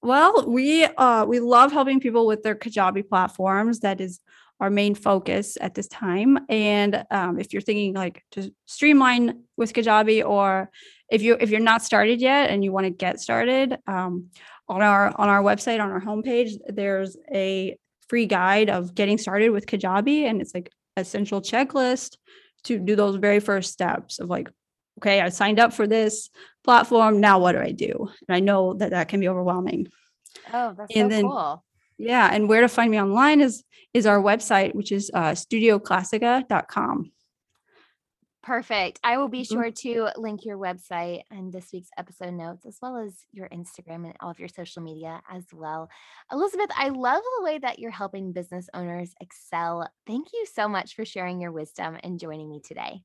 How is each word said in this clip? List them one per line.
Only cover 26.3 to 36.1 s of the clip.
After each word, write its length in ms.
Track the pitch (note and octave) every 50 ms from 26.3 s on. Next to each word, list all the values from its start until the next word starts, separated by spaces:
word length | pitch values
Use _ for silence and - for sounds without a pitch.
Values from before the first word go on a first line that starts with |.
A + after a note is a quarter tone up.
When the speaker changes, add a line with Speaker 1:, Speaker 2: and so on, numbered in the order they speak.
| _ - - - _ _ _
Speaker 1:
platform. 560 | - B3 B3+ - A#3+ B3+ A3+ A3+ A3 A3 G3+
Now 200 | G#3 G#3 G3 F#3
what 140 | F3+ F3+ F3
do 60 | -
I 120 | - -
do?" 400 | - F3+ - - - - - G3 - - - -
And 80 | F#3
I 60 | F3+
know 340 | F#3+ G3+ G3+ F#3+ F#3+ F#3 F#3
that 160 | G3 G#3 -
that 160 | F#3 F3+ D#3+ -
can 120 | - G3+
be 80 | F#3+ F3+
overwhelming. 600 | F#3 F#3 F3+ F3+ F3 F#3 F#3 F3+ - - F#3+ F3+ _ _ _ _ _ _ _ - _ - - - -
Speaker 2:
Oh, 220 | A#3+ B3 A3+ G3 F3+
that's 180 | G#3 G#3 A3+
Speaker 1:
And 160 | A3 G#3 G#3
Speaker 2:
so 40 | A3
Speaker 1:
then, 100 | G#3+ G3+
Speaker 2:
cool. 400 | G3 C#4 A#3 E3+ D3 D3 E3+ _ _ _ _ _ _ _ _
Speaker 1:
yeah, 320 | G#3+ A3+ A#3+ B3+ A3 -
and 160 | - G#3+ G#3+ G#3
where 140 | A3 A3
to 60 | A#3+ A#3+
find 240 | A#3 - A#3 A#3
me 100 | G#3+ G#3+
online 400 | G3+ G3 G3 A3+ C4+ D4 D4+ D4
is, 220 | C#4+ C4 A3 - _ _ _ _ _ _ _
is 100 | A#3+ G#3
our 160 | G#3+ G#3 G3+
website, 540 | F#3+ G3+ G3+ G#3+ G#3 - A3+ G3 G3 F#3+ -
which 160 | G#3 G3+ -
is, 180 | G3+ G3 G3+ - -
uh, 180 | F#3 E3 D#3 D#3
studio 460 | F3+ - _ - A3+ G#3+ A#3 G#3+ G#3
classica 680 | A3 - F#3+ F#3 F#3 -